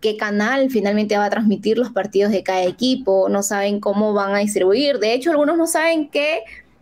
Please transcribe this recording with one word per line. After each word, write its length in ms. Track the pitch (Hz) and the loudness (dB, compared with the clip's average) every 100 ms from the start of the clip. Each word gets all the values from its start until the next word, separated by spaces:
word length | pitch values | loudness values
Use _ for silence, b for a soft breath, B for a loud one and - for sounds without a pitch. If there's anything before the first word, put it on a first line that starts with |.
qué 160 | 214 214 | -4 -2
canal 540 | 214 208 214 269 269 | -2 -2 0 0 0
finalmente 480 | 226 202 208 208 208 | 0 0 0 0 0
va 60 | |
a 60 | 208 | 0
transmitir 460 | 226 220 190 208 220 | 0 0 0 0 0
los 140 | 247 | 0
partidos 400 | 190 196 196 208 | -2 -2 0 2
de 120 | 196 | 0
cada 200 | - 185 | 0 0
equipo, 680 | 180 180 254 262 226 190 190 | 0 0 0 0 2 2 2
no 140 | 202 | 0
saben 380 | 202 202 202 202 | -2 -2 -2 -2
cómo 340 | 208 202 214 | -2 0 0
van 200 | 202 196 | 0 0
a 40 | 202 | 0
distribuir. 640 | 208 202 185 220 285 254 | 0 0 2 2 2 0
De 120 | 214 | 0
hecho, 180 | 254 330 | 0 0
algunos 280 | 294 294 339 | 2 2 2
no 80 | 330 | 0
saben 420 | 330 330 330 285 | 0 0 0 -2
qué, 360 | 285 294 339 B B B _ | -2 -2 -4 B B B _